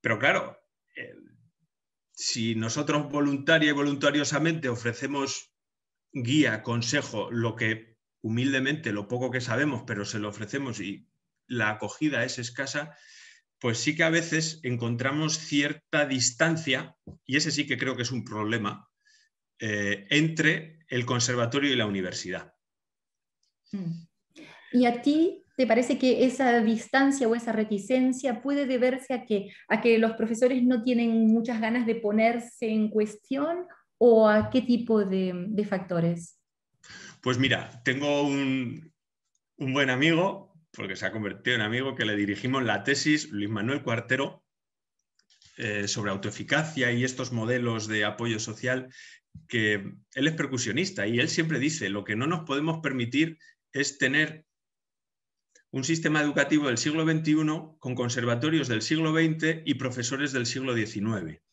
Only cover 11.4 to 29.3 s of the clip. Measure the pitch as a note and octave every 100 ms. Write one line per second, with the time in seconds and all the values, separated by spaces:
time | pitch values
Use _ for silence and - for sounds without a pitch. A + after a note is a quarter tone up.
11.4 | _ B2 G#2+ G#2+ G#2 - D#3 C3+ B2+ B2+
12.4 | A#2+ - C#3 D3 D3+ - - - - -
13.4 | _ _ B2 A#2 - D#3 E3 E3 E3 D#3
14.4 | D#3 - C3 A#2+ A#2 A#2 C3 D3 D#3 D3+
15.4 | - C#3+ D3 D3 _ D3+ C#3+ C3 A#2+ -
16.4 | D#3+ D#3+ D3 C3 D#3+ _ - - - C3+
17.4 | D#3 C3+ D3 A#2+ B2+ A#2+ A#2+ B2+ G2+ G#2+
18.4 | G#2+ A#2 G#2 - - _ _ _ _ _
19.4 | _ _ A2 G#2 G2+ G2+ - C#3+ D#3+ D#3+
20.4 | D3+ F3+ - - _ B2+ A#2+ B2 A#2+ B2
21.4 | A#2 C3+ C#3 B2+ G#2+ G2 F2+ - F#2 F2+
22.4 | - _ _ _ _ _ _ _ _ _
23.4 | _ _ _ G3+ E3+ E3 - _ _ -
24.4 | - - - B3 A#3+ A#3+ D4 D4+ E4 -
25.4 | _ - B3+ A3+ B3 C#4+ C4 A#3+ B3+ B3
26.4 | C4 A#3+ A3 A3 - C4+ C#4 C#4 A#3+ A#3
27.4 | A#3 A3 G#3+ G3+ G3 C4 B3+ B3+ - G#3+
28.4 | C#4 C#4+ C#4 B3+ B3+ C4 - B3 B3+